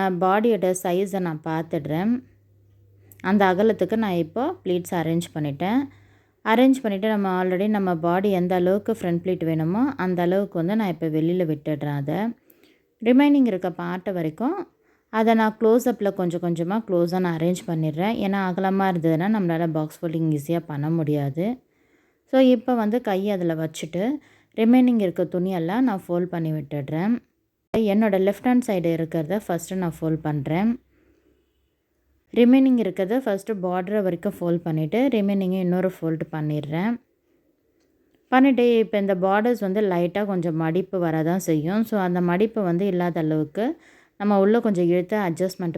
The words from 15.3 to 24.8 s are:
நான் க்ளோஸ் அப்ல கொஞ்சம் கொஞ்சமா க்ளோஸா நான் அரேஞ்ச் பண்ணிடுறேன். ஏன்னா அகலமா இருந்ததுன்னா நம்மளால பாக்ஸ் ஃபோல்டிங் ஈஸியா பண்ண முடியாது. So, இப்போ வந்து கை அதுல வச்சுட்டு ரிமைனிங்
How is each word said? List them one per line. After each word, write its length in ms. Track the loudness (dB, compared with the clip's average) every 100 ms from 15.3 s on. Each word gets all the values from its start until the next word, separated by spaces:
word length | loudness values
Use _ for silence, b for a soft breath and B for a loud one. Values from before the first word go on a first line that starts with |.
நான் 220 | 4 2 2
க்ளோஸ் 280 | 4 4 2
அப்ல 220 | 0 -2
கொஞ்சம் 300 | 0 -2 -2
கொஞ்சமா 340 | -2 -2 -2 -4
க்ளோஸா 380 | 0 0 2 0
நான் 180 | 0 0
அரேஞ்ச் 240 | 0 -2
பண்ணிடுறேன். 520 | -4 -2 -2 0 -2 -2
ஏன்னா 220 | -2 -2 -2
அகலமா 420 | -2 0 2 0
இருந்ததுன்னா 420 | 0 0 2 0
நம்மளால 380 | 0 0 0 -2
பாக்ஸ் 280 | -2 -4 -6
ஃபோல்டிங் 320 | -6 -2 -2
ஈஸியா 300 | -2 -2 -4 -4
பண்ண 220 | -6 -2
முடியாது. 560 | -2 0 -2 -2 -4 -4 -6 _ _ _ _ _ _ _
So, 40 | 4 6
இப்போ 240 | 4 2 0
வந்து 220 | 0 -2
கை 200 | 0 -2 0
அதுல 240 | -2 -2 -2
வச்சுட்டு 480 | -4 -8 -8 -4 -2 -4 b b b 0
ரிமைனிங் 440 | 4 6